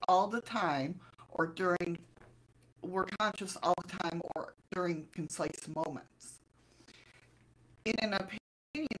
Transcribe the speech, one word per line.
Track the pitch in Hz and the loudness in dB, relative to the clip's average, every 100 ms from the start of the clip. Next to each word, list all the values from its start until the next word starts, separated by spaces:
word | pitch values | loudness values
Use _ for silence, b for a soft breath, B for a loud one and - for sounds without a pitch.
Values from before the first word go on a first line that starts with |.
| - | 6
all | 185 202 | 6 6
the | 233 | 2
time | - 226 180 143 139 180 b b b | -2 0 2 2 0 -4 b b b
or | - 165 | 0 0
during, | 165 185 175 170 170 - - - - - - - _ | 2 2 4 2 -4 -8 -20 -20 -20 -20 -20 -20 _
we're | 175 185 185 202 | -4 0 0 2
conscious | 214 208 190 - | 0 0 -6 -2
all | - 175 | 2 2
the | 175 185 | 0 -4
time | 165 170 - - | -2 -2 -4 -6
or | - - - | -8 -12 -6
during | 185 180 165 151 | -2 0 0 -4
concise | - 160 - 156 - - | -6 -6 -2 -2 -4 -8
moments. | 160 160 139 - - - - _ _ b b b b b b b b - - - - | -4 -2 -4 -10 -20 -20 -20 _ _ b b b b b b b b -20 -20 -20 -6
In | - 226 | -2 2
an | 214 | 2
opinion | 196 190 214 - _ _ 294 302 - | 0 -2 -6 -12 _ _ -4 -4 -4